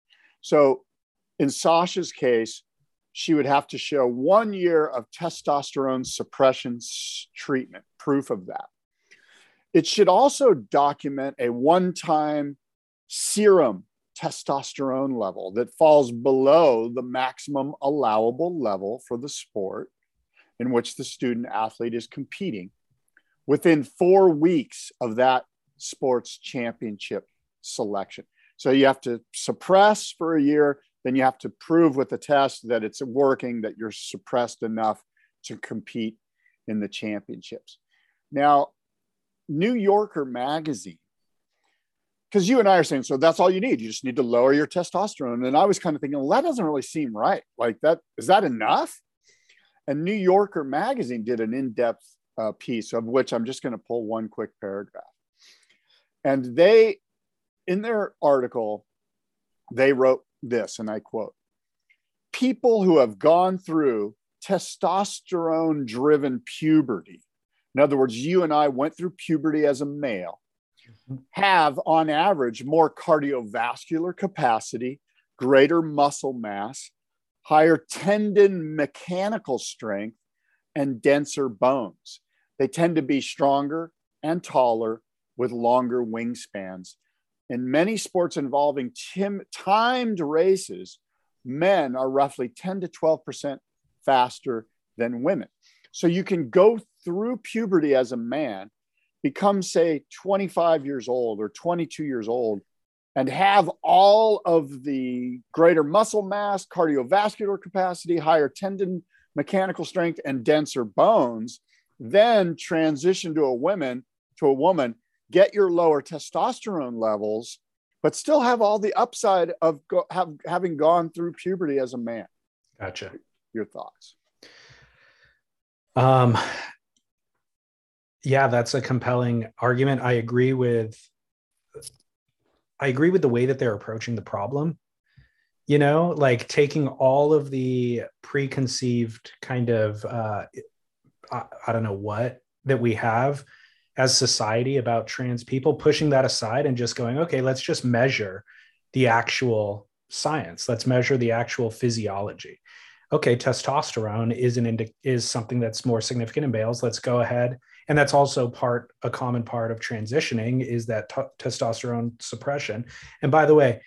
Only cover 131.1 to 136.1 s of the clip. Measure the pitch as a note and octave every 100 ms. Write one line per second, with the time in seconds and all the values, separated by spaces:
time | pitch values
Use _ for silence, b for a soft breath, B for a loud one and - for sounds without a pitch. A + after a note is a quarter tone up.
131.1 | _ _ _ _ _ _ - - _ _
132.1 | _ _ _ _ _ _ _ C#3 B2+ E3
133.1 | F#3 D3+ B2 B2+ C3 B2+ G2+ - A2 A#2
134.1 | A2+ - G2+ G#2 C#3 D#3+ E3 _ _ _
135.1 | _ _ _ _ _ - C#3+ C#3+ D#3 F3